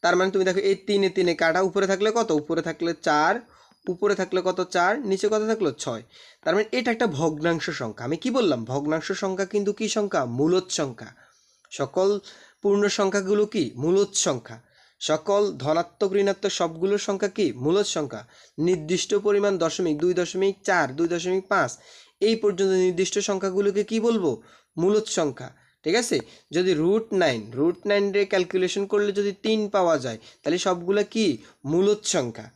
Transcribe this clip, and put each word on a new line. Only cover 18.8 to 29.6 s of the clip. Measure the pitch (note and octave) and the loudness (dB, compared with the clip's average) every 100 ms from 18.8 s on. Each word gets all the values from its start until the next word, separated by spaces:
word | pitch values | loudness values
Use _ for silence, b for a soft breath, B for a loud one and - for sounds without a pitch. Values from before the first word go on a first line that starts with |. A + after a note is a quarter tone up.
| D#3 F3+ - G3+ | -2 -4 0 0
পরিমাণ | G#3 G3+ G3+ F#3+ | 2 2 2 2
দশমিক, | E3 D#3 F3 D3 | -2 0 -2 0
দুই | F3 | 0
দশমিক | F3+ F3 F#3 G3 F#3+ | 0 -2 0 -2 -2
চার, | - F#3 C#3 C3+ | 0 0 0 0
দুই | E3+ | -2
দশমিক | E3+ F3 F#3+ F#3+ | -2 -2 -2 0
পাঁচ, | F#3+ C3 - B B B B | 0 0 -4 B B B B
এই | G#3 A3+ | 0 2
পর্যন্ত | G#3 F3+ G3 | 0 0 2
নির্দিষ্ট | F#3+ F#3 F3 F#3 G#3 | 2 2 2 -2 -2
সংখ্যাগুলোকে | G3+ G3 F#3+ F#3 G3+ G3 | -2 -2 -2 0 0 0
কি | G#3 A3 | -2 0
বলবো? | A3+ A3+ E3+ A2+ b b b - | 0 2 0 -2 b b b -2
মূলদ | F3 G#3 A3 | 2 2 0
সংখ্যা, | - D#3 B2 B2+ - b b | -2 -2 -4 -16 -20 b b
ঠিক | D#3 G3+ | 0 0
আছে? | A#3 D3 - B B | 0 -2 -4 B B
যদি | D#3 F#3 | 0 2
রুট | D#3+ E3 G#3+ A3 | 2 2 2 0
নাইন, | G3 E3 A#2+ G#2+ | 0 2 0 -6
রুট | A#2 D#3 F3 G3+ | -2 0 0 0
নাইন | G3+ G3+ | 2 2
রে | G3 G3+ | 0 2
ক্যালকুলেশন | G3 F3+ F#3+ F#3 G3 G3 | 0 0 0 -2 -2 -2
করলে | G#3 G#3 | 0 0
যদি | G3 G3+ F#3+ | 0 -2 -2
তিন | A3 A3 | 0 0